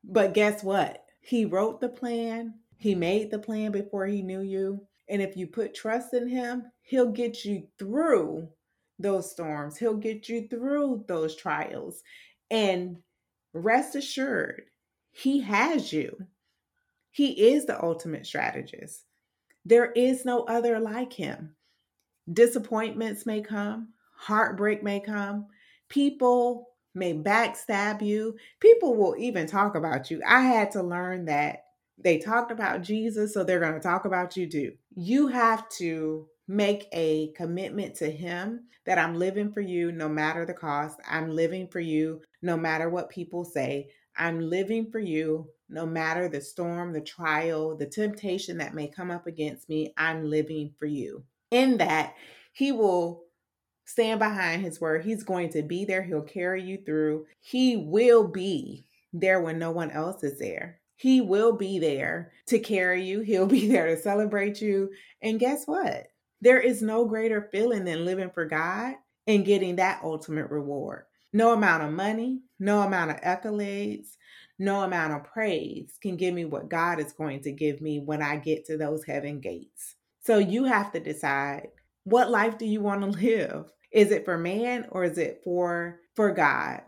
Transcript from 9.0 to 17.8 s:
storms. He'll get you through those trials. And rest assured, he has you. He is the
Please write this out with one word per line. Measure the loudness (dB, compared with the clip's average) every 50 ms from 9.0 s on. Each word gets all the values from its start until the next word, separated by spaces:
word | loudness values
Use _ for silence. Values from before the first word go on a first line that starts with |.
| -2 0 0 0 -2 -6
storms. | -10 -8 -6 -6 -4 -6 -6 -8 -8
He'll | -2 -2 0 0
get | 0 -2 -4 -6 -6 -8 -6
you | -6 -6 -4
through | -6 -8 -4 -2 -2 0 0 2 0 -2 -4 -4
those | -4 -2 -2 -2 -2 -4
trials. | -6 -4 -4 -2 -2 -4 -6 -8 -10 -10 -12 -14 -16 -20 -20 -20 -20 -20 -20 _ _ _ _
And | 0 2 2 2 2 0 -2 -6 -10 -14 _ _ _ _ _ _ _ _ _ _
rest | _ -4 0 4 4 4 2 0 -6
assured, | -8 -6 -6 -4 -4 -4 -2 -2 -4 -4 -4 -8 -12 -16 _ _ _ _ _ _ _ _ _
he | _ -2 0 2 2 2
has | 0 2 2 2 2 2 2 0 -2 -2
you. | -4 -4 -4 -4 -8 -14 -16 -18 _ _ _ _ _ _ _ _ _ _ _ _ _ _ _ _
He | _ 0 0 0 4 6 6 6 6
is | 6 0
the | -2 -4 -2